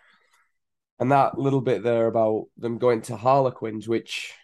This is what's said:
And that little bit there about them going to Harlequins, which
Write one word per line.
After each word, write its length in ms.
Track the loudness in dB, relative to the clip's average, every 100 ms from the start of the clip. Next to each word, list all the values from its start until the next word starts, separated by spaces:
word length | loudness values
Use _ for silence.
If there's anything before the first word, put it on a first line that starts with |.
| _ _ _ _ _ _ _ _ _ -4
And 100 | 2
that 280 | 4 2 0
little 220 | 0 0
bit 220 | 0 -2
there 240 | 0 0 2
about 380 | 2 0 0 -6 -10
them 220 | -8 0
going 240 | 2 0
to 140 | -2 -4
Harlequins, 720 | 2 4 2 -2 -8 -8 -4
which 440 | -4 -4 -10 -10 -16